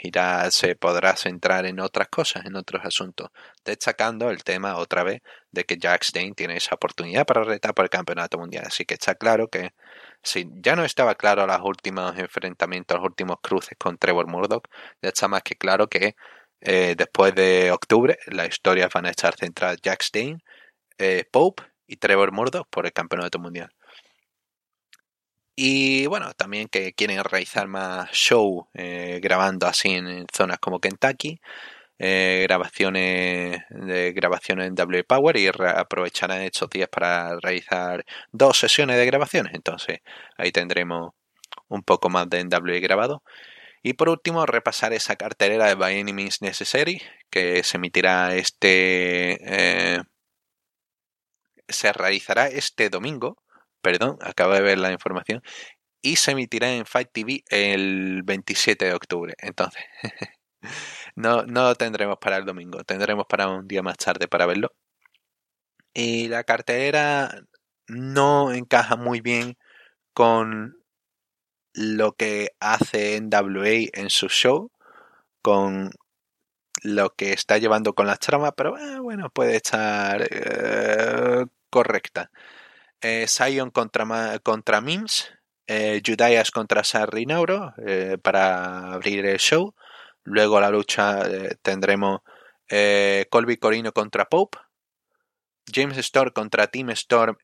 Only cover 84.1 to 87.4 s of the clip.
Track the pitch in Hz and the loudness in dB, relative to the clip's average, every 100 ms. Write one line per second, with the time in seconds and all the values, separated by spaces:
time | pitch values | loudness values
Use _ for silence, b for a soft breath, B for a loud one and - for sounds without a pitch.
84.1 | 113 110 107 - 110 110 104 127 185 220 | -2 -4 -4 -2 -2 2 2 2 -4 -4
85.1 | - - - _ _ - 107 107 104 104 | -4 -6 -14 _ _ -6 -2 0 0 0
86.1 | 110 117 117 110 113 107 104 - 110 107 | 4 6 6 4 -2 0 0 2 0 0
87.1 | 110 123 165 | -2 -2 0